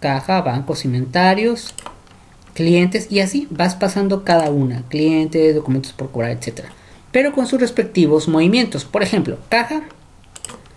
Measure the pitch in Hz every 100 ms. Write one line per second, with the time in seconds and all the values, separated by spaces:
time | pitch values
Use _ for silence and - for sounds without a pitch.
0 | 143 135 160 190 135 123 135 151 135 123
1 | 131 175 185 196 226 226 - - - -
2 | - - - - - - 165 175 180 208
3 | - 202 190 277 294 165 180 - 196 202
4 | 196 190 190 170 151 143 127 120 - 151
5 | 156 160 156 160 156 151 139 131 131 -
6 | 135 120 117 120 139 - - - - -
7 | - 247 285 277 247 262 233 - 196 180
8 | 151 156 156 160 175 240 233 139 - 208
9 | 196 208 - - - 233 233 311 294 -
10 | - - - - - - -